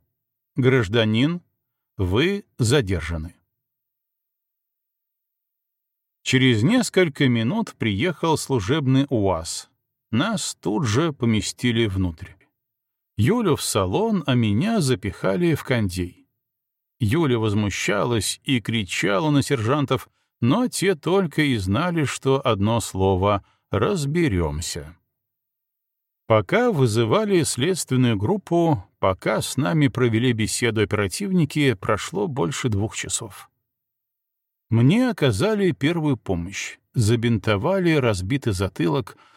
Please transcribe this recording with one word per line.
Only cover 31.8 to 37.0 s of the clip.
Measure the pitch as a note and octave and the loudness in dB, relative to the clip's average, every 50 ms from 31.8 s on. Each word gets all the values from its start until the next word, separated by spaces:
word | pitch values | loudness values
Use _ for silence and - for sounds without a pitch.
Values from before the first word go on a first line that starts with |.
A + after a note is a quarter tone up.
| - - A2 G2 - - - F#3 G#3 F#3 | 0 -2 -2 -2 -2 -6 -4 -4 -4 -4
больше | C3+ - E3+ E3 C#3 - - B2+ | -2 -2 -4 -4 -4 -4 -2 -2
двух | G#2 G2 G#2 A2 - | -2 0 -2 -4 -6
часов. | - - - - - A2+ G2+ - - - _ _ _ _ _ _ _ _ _ _ _ _ _ _ _ _ _ _ _ _ _ _ _ _ - | -8 -10 -8 -8 -8 -8 -10 -16 -18 -20 _ _ _ _ _ _ _ _ _ _ _ _ _ _ _ _ _ _ _ _ _ _ _ _ 0
Мне | A#2 A2+ A#2+ C3+ F#3 A#3 C4 B3+ | 2 4 6 6 6 4 2 0
оказали | G#3 - G3 A3+ G#2+ F#2 D3 G#3+ A3 G#3 G3 F3+ | 0 0 0 0 2 2 0 0 0 2 2 0
первую | C#3+ - - D3 E3+ E3+ D3+ D3+ C#3 A#2 | 0 0 -2 -2 -2 0 0 -2 -2 -2
помощь, | - - F#2+ E2+ E2+ - G2 - - - - - _ _ - | -2 -4 -4 -4 -4 -8 -8 -10 -10 -12 -12 -16 _ _ -2
забинтовали | C#3+ | 0